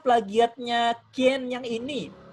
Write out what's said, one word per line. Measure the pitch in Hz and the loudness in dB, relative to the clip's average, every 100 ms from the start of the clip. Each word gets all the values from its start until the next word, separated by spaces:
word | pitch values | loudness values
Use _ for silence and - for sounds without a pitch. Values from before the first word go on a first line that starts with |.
plagiatnya | 262 233 196 220 233 247 240 233 233 233 _ - | 2 2 2 2 2 0 -4 0 0 -2 _ 0
Kien | 254 269 247 | 2 2 -4
yang | 247 | -8
ini. | 254 226 262 269 147 - - | -6 -6 -6 -8 -10 -14 -20